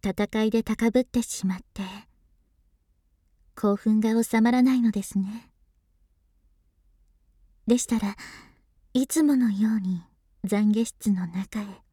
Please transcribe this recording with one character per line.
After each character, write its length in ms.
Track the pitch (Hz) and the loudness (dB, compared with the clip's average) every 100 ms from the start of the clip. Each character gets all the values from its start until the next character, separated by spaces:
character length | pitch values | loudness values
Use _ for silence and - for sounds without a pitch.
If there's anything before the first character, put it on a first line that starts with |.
戦 420 | 202 175 208 220 | -4 -2 -2 0
い 80 | 220 | 0
で 120 | 226 | 0
高 280 | 226 214 233 | -2 0 2
ぶ 100 | 247 | 2
っ 20 | |
て 180 | 254 240 | 0 -2
し 240 | 233 - 190 | -4 -4 -4
ま 120 | 185 | -4
っ 20 | - | -10
て、 100 | - 190 196 - _ _ _ _ _ _ _ _ _ _ _ _ _ _ - | -10 -10 -10 -20 _ _ _ _ _ _ _ _ _ _ _ _ _ _ -4
興 200 | 208 202 | -2 0
奮 240 | - 214 | 0 2
が 120 | 220 226 | 2 0
収 160 | 226 226 | 2 2
ま 120 | 226 | 4
ら 120 | 247 | 4
な 100 | 254 | 4
い 80 | 262 | 4
の 100 | 233 | 2
で 120 | 208 | 0
す 160 | 190 196 | -4 -4
ね。 320 | 190 220 - _ _ _ _ _ _ _ _ _ _ _ _ _ _ _ _ _ _ _ _ _ - | -4 -8 -18 _ _ _ _ _ _ _ _ _ _ _ _ _ _ _ _ _ _ _ _ _ 0
で 100 | 240 | 0
し 80 | - | 2
た 140 | 226 | -2
ら、 160 | 202 202 - - - _ _ _ _ | -2 -8 -16 -20 -20 _ _ _ _
い 120 | 254 269 | -4 -2
つ 160 | 320 | 2
も 120 | 302 269 | 2 4
の 160 | 240 | 2
よ 240 | 196 220 220 | 2 0 0
う 40 | |
に 220 | 185 180 - _ _ _ 190 | -2 -6 -8 _ _ _ -4
懺 260 | 208 214 | 0 2
悔 140 | 214 226 | 2 -2
室 260 | - - | -4 -2
の 160 | 196 180 | -2 -2
中 340 | 175 190 220 | -6 -8 -8
へ。 40 | 202 190 _ | -10 -14 _